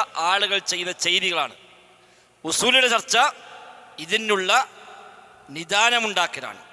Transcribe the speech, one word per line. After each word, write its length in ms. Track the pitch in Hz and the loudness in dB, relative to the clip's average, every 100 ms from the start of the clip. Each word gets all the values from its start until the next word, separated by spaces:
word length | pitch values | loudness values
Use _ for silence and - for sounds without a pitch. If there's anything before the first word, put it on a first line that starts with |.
| - 151 | 0 -2
ആളുകൾ 420 | 170 196 202 196 | 0 0 0 -2
ചെയ്യുന്ന 340 | - 180 175 | -4 -6 -6
ചെയ്തികളാണ്. 640 | 175 175 185 185 170 131 - - - _ _ _ _ _ _ | -4 0 0 0 -2 -4 -8 -20 -20 _ _ _ _ _ _
ഉസൂലിയുടെ 440 | 156 - 226 254 254 | -4 0 2 4 4
ചർച്ച 300 | 226 - 226 277 - - - - - - - | 2 2 2 2 0 -14 -20 -20 -20 -20 -16
ഇതിനുള്ള 680 | 156 214 214 202 185 233 - - - - - - - - - | -4 -2 0 0 2 2 0 -8 -20 -20 -20 -20 -20 -20 -16
നിദാനമുണ്ടാക്കലാണ്. 1120 | 147 165 202 233 240 220 185 170 139 123 101 - | -12 -2 2 4 2 0 -2 -2 -4 -12 -14 -18